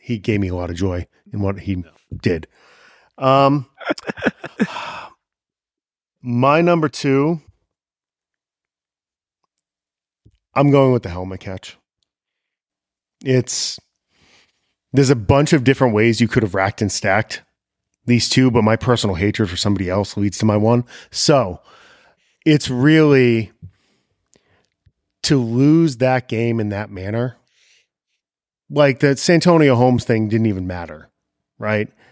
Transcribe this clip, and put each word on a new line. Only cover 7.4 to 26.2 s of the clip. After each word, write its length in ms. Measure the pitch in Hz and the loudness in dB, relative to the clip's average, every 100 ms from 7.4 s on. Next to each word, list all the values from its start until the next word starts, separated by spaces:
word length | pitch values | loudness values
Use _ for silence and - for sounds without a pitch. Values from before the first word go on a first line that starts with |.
| _ _ _ _ _ _ _ _ _ _ _ _ _ _ _ _ _ _ _ _ _ _ _ _ _ _ _ _ _ _ _ | _ _ _ _ _ _ _ _ _ _ _ _ _ _ _ _ _ _ _ _ _ _ _ _ _ _ _ _ _ _ _
I'm 160 | 135 143 | 0 4
going 220 | 139 135 | 4 4
with 120 | 123 | 2
the 40 | 92 | -2
helmet 300 | 87 92 95 | -10 -10 -12
catch. 360 | - 92 - - _ _ _ _ _ _ _ _ _ _ _ _ _ _ | -12 -14 -16 -20 _ _ _ _ _ _ _ _ _ _ _ _ _ _
It's, 540 | 139 127 - - - - _ _ _ _ _ _ _ _ _ _ _ | -2 0 0 -6 -8 -10 _ _ _ _ _ _ _ _ _ _ _
there's 180 | 131 135 | 0 2
a 60 | 135 | 2
bunch 360 | 98 139 147 | 2 2 4
of 120 | 156 | 2
different 300 | 120 135 131 | 2 2 2
ways 260 | 104 117 110 | 2 2 2
you 80 | 117 | 0
could 140 | - | 0
have 120 | 104 | -2
racked 280 | 95 98 - | -2 -2 -2
and 80 | 104 | -4
stacked 500 | - 101 98 - - _ _ _ _ _ _ - | -2 -2 0 -2 -10 _ _ _ _ _ _ 0
these 220 | 120 - | 0 2
two, 220 | - 131 | 2 2
but 120 | 117 | 2
my 140 | 107 110 | 2 0
personal 400 | - 117 107 87 | 0 -2 -2 -2
hatred 340 | 101 107 104 | -2 -2 -4
for 60 | 87 | -2
somebody 320 | 104 98 90 | -2 -2 -2
else 260 | 92 98 - | -4 -4 -4
leads 220 | 101 - | -4 -2
to 60 | 110 | 0
my 100 | 104 | 2
one. 280 | 107 120 120 - - | 2 0 -2 -12 -14
So 500 | - - 143 104 87 _ _ _ _ _ _ _ _ | -6 0 0 0 -8 _ _ _ _ _ _ _ _
it's 240 | - 151 - | 0 0 0
really, 840 | 123 139 160 151 135 123 113 104 _ - _ _ _ _ _ _ _ _ _ _ _ _ _ _ _ | 0 2 4 4 4 4 0 -4 _ -20 _ _ _ _ _ _ _ _ _ _ _ _ _ _ _
to 120 | - 143 | -2 0
lose 600 | 117 117 143 160 165 120 | 0 0 2 4 2 0
that 280 | 127 127 | -2 -2